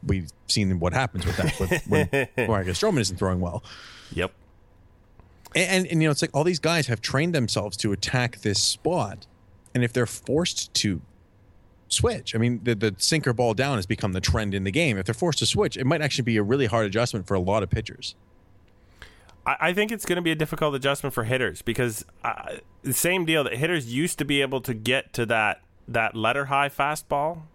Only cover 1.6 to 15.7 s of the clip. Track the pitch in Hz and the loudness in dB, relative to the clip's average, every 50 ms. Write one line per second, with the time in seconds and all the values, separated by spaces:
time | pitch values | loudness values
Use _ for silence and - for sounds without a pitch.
1.6 | 95 92 180 156 - - - 156 151 92 - 139 131 - - - 123 98 113 98 | 0 0 0 -2 0 2 2 2 2 2 2 0 -2 0 0 -2 0 2 2 0
2.6 | 92 90 90 - - 220 196 139 110 98 92 92 104 95 92 90 90 87 87 - | 0 0 -2 0 2 2 4 4 2 0 0 0 0 0 2 0 -2 -2 -4 -6
3.6 | - - - - - - - - - - - - - 95 - _ - - - - | -10 -10 -20 -20 -20 -20 -20 -20 -18 -12 -4 -4 -4 -4 -4 _ -20 -20 -20 -20
4.6 | - - - - - - - _ _ _ _ - - - - - - - - 151 | -20 -20 -20 -20 -20 -20 -20 _ _ _ _ -20 -20 -20 -20 -20 -20 -4 0 0
5.6 | 185 180 190 185 185 - - 160 156 160 147 - - - - 139 151 180 185 147 | 2 4 4 2 2 2 2 4 4 4 4 2 0 0 0 0 2 2 0 0
6.6 | - 156 170 170 147 - 120 113 - - - 135 151 175 170 156 120 107 - 110 | 0 2 2 2 2 0 -2 -2 -2 -2 0 2 2 2 2 0 0 0 0 -2
7.6 | 95 107 - - - 110 101 95 - - - 127 123 117 - - - 107 101 95 | -2 -4 -8 -4 -2 -2 -2 0 -2 -2 0 0 0 0 -4 -4 -2 0 0 2
8.6 | - - - - - 151 175 175 120 101 95 95 - - - _ - - - - | 0 0 -2 -2 -2 -2 0 0 -2 -2 -6 -12 -18 -20 -20 _ -20 -20 -20 -20
9.6 | _ - - 127 123 120 117 127 123 - - - - - 123 151 175 170 - - | _ -4 0 0 0 2 2 0 0 0 -2 -12 -6 -2 0 0 0 0 -2 -6
10.6 | - - _ - - 107 95 78 - - - - - _ _ - - - - - | -8 -4 _ -2 0 0 -2 -2 -6 -12 -20 -20 -20 _ _ -20 -20 -20 -20 -20
11.6 | - - - - _ - - - - 233 233 160 113 - - 113 113 120 123 113 | -20 -20 -20 -20 _ -4 -2 0 2 0 0 0 -6 -4 -2 0 0 0 0 0
12.6 | 90 120 117 101 107 110 95 - - - - 160 143 139 120 110 123 117 110 95 | 0 -2 0 2 0 -2 0 0 0 0 0 2 2 0 0 2 2 0 2 2
13.6 | 131 139 143 113 90 90 113 - - 104 92 92 - - - 117 107 101 98 101 | 0 0 0 -2 0 -2 -4 -2 -2 -2 -2 0 0 0 0 0 0 0 -2 -2
14.6 | 95 98 95 139 170 156 113 95 92 101 113 - - 175 143 - - - - 196 | -2 0 2 2 2 2 2 0 -2 -4 -2 0 0 0 0 0 0 0 2 2
15.6 | 208 175 | 0 0